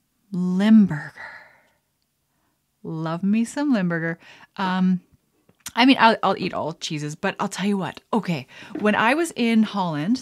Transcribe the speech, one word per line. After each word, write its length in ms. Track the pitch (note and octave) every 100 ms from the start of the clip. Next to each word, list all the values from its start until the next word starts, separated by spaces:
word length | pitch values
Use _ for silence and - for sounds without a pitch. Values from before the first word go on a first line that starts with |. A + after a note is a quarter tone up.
| _ _ _
Limburger. 800 | F3+ F3+ F#3 G#3+ A3 F#3 D3+ D3+ - - - - _ _ _ _ _ _ _ _ _ _ _ _ _
Love 400 | - D#3+ D#3+ E3+
me 220 | F#3+ A3
some 280 | A#3 D4 D4
Limburger. 460 | A3+ F3+ E3+ E3 E3 - - - -
Um, 440 | F#3+ F#3 F#3 F3+ - _ _ _ _ _ -
I 120 | A3+ C4
mean, 100 | -
I'll, 180 | A3+ G#3+
I'll 160 | F#3+ -
eat 160 | F#3
all 200 | F2+ C#3
cheeses, 400 | E3+ - D3+ D3
but 200 | D#3 G3 -
I'll 100 | G3+
tell 180 | - G3
you 120 | G3+
what. 220 | D#3+ - -
Okay, 340 | A3+ F3+ D#3 - - - -
when 140 | G#3
I 200 | G3+ A3+
was 180 | D4+ E4 -
in 260 | A#3 A3+
Holland 560 | G#3+ G3+ F3+ D3 E3 B3+